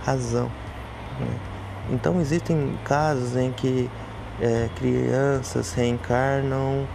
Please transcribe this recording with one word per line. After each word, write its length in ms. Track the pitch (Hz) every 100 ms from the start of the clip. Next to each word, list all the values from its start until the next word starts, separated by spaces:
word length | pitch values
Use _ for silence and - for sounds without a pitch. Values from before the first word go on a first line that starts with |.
razão, 480 | - 135 120 117 123 113 - - - - - -
né? 200 | - 120 - - - - -
Então 280 | 127 - 180
existem 600 | 151 170 - 160 139 113
casos 520 | - 139 156 143 123 123
em 140 | 127
que, 360 | 123 131 127 123 - - - - -
é, 260 | 120 117 117 -
crianças 1000 | 127 127 123 123 139 139 127 123 113
reencarnam 1120 | - 120 120 - 123 135 139 139 131 135 139 135